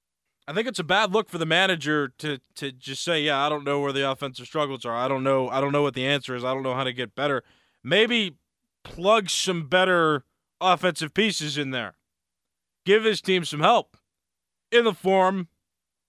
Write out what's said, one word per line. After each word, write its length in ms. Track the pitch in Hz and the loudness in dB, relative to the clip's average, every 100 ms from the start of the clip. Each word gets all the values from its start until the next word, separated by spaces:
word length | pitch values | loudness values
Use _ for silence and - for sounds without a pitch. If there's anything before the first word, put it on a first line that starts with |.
| _ _ _ _ - | _ _ _ _ -8
I 60 | |
think 160 | 170 233 | -4 -4
it's 100 | - | -4
a 40 | |
bad 280 | 156 190 214 | 0 2 2
look 180 | 208 - | 0 -2
for 80 | 170 | -4
the 80 | 160 | 0
manager 640 | 165 190 170 143 151 135 - | 2 2 0 0 0 -2 -6
to, 200 | 156 135 _ - | -8 -8 _ -12
to 160 | 139 | -12
just 320 | 127 135 135 | -12 -12 -8
say, 180 | - 165 | -2 0
"Yeah, 240 | 147 139 143 | 0 0 0
I 40 | |
don't 160 | 151 143 | -2 -2
know 160 | 143 | -2
where 100 | 143 | -2
the 180 | 139 139 | -2 -2
offensive 360 | 135 139 127 123 | -4 -8 -12 -8
struggles 400 | 156 143 131 120 | -4 -4 -4 -6
are. 100 | 117 | -2
I 140 | 131 | -2
don't 140 | 135 | 0
know. 260 | 131 135 127 | 2 2 2
I 100 | 135 | 0
don't 140 | 139 | 0
know 100 | 143 | 2
what 100 | 147 | 0
the 120 | 127 131 | 0 0
answer 280 | 143 131 123 | -2 -2 -6
is. 100 | 123 | -4
I 80 | |
don't 100 | 131 | -4
know 120 | 131 127 | -4 -4
how 100 | 131 | -4
to 80 | |
get 220 | 123 120 - | -6 -8 -4
better." 280 | 147 131 - _ _ _ | -2 -2 -6 _ _ _
Maybe 540 | 123 190 226 233 196 143 _ _ _ _ | 0 2 2 0 -2 -8 _ _ _ _
plug 460 | - - 185 226 185 | -20 -2 2 4 2
some 380 | - 185 175 143 | -2 -2 -2 2
better 560 | 180 185 180 160 147 - _ _ - | 2 4 4 2 0 -4 _ _ -2
offensive 520 | 185 180 185 160 156 | 2 2 0 -2 -4
pieces 440 | - 214 175 151 143 | 0 0 -2 -6 -6
in 140 | 139 | -6
there. 240 | 131 104 - _ _ _ _ _ _ _ _ - | -6 -8 -12 _ _ _ _ _ _ _ _ 2
Give 200 | 214 220 | 4 4
his 160 | 196 | 0
team 240 | - 185 160 | 0 -2 -2
some 160 | 147 | 2
help 340 | 175 233 - _ _ _ _ _ _ _ - | 4 4 0 _ _ _ _ _ _ _ 0
in 140 | 240 | 2
the 100 | 233 | 4
form 540 | 175 190 190 185 196 170 _ _ _ _ _ | 0 2 4 4 0 -6 _ _ _ _ _